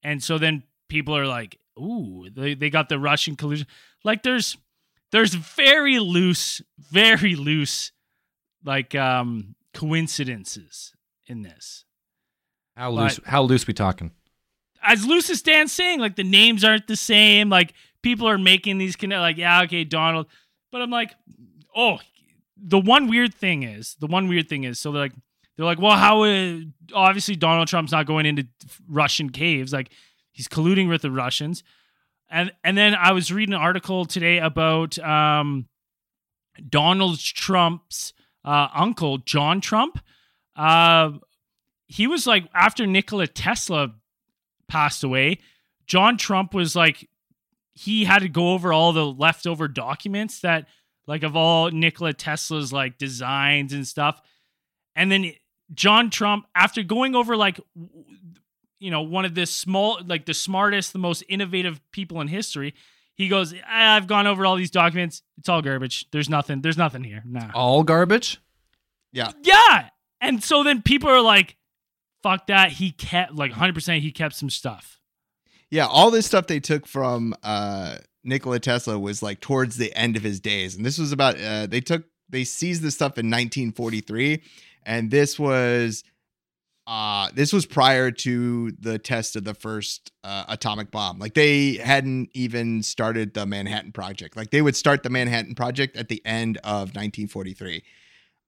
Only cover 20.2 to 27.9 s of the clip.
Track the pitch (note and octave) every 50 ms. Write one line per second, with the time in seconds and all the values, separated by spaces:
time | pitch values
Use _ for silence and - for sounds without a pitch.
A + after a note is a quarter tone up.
20.2 | D#3 - _ _ _ _ _ _ _ _ - B3 B3 A#3+ A#3+ A#3 A3 G#3 - _
21.2 | _ _ - _ A#2+ _ _ D3+ _ _ - A3 B3 A3 - - - _ _ _
22.2 | _ _ _ _ _ _ _ _ G3+ E3+ F#3+ G3 F#3 G#3 B3 D4 C#4 A3 A#3 A#3+
23.2 | B3 A3+ - _ G#3 F#3 E3+ C#3+ C3 A2+ G#2 G#2+ A#2 - - D3 D3+ D3+ E3+ F#3+
24.2 | F#3+ F3+ F3 E3+ D#3+ - D#3 C#3 C3 B2 A#2+ - - D3+ D3 D3 C#3 C3+ - -
25.2 | - _ _ _ _ _ _ - D#3+ E3+ E3+ E3 F#3+ G#3+ G#3 F#3+ G3 G#3 G#3+ G#3+
26.2 | G#3+ G#3+ G3+ F#3+ F#3 F3 E3+ E3 E3 D#3 - _ _ - - G3+ F#3+ F#3+ G3 G3+
27.2 | - - G3+ D#3+ E3 D#3+ E3 E3 E3 D#3 F3+ E3+ D#3+ C3